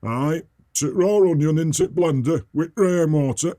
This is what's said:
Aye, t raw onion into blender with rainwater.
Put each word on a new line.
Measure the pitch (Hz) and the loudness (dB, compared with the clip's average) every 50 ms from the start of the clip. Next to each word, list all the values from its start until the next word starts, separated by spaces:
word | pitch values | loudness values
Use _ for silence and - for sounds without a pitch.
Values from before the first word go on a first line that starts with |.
| - | -6
Aye, | 101 113 123 135 147 156 165 - _ _ _ _ _ _ | -6 -4 -2 -2 -2 -2 -4 -6 _ _ _ _ _ _
t | - 143 | -6 -4
raw | 147 - 180 180 190 208 | -4 0 0 0 2 4
onion | 208 196 185 165 151 147 156 156 | 4 4 4 4 2 2 2 2
into | 156 165 160 151 - 190 | 2 0 0 0 0 -2
blender | - 135 160 180 165 151 135 123 131 165 151 - _ _ | -2 0 0 0 0 0 0 0 0 -2 -2 -4 _ _
with | 147 156 165 - | -4 -4 -4 -2
rainwater. | - 202 185 180 175 170 156 156 151 143 135 120 - - 165 - | 0 0 2 2 2 0 2 2 0 0 0 -2 -2 -4 -6 -6